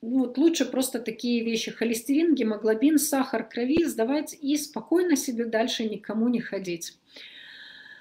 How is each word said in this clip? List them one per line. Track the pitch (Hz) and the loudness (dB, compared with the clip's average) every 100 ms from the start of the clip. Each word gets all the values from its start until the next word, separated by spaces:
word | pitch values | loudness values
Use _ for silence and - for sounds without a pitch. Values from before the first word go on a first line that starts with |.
Ну | 226 262 | -4 0
вот | 247 262 | 0 4
лучше | 330 330 - | 4 4 0
просто | 254 262 233 | 0 -2 -4
такие | 226 220 240 240 | -6 -6 0 0
вещи: | 226 220 220 | 0 -2 -2
холестерин, | - 226 226 - 277 339 | -2 -2 -2 0 2 4
гемоглобин, | 262 220 208 220 220 277 302 | 2 2 0 0 4 4 4
сахар | - 269 254 226 226 | 2 0 0 -2 -4
крови | - 247 330 | -4 0 2
сдавать | 311 220 226 294 294 - | 2 0 0 0 -2 -6
и | 277 294 | -2 -2
спокойно | - 220 - 339 359 277 | -2 -8 0 2 4 2
себе | - 233 233 | 0 -4 -2
дальше | 220 240 - 220 | 0 0 -2 -4
никому | 208 - 214 233 | -6 -4 0 2
не | 240 | 0
ходить. | - 196 185 170 - - _ - - - - - - - - - | -2 -6 -6 -8 -8 -16 _ -20 -20 -20 -20 -20 -20 -20 -20 -20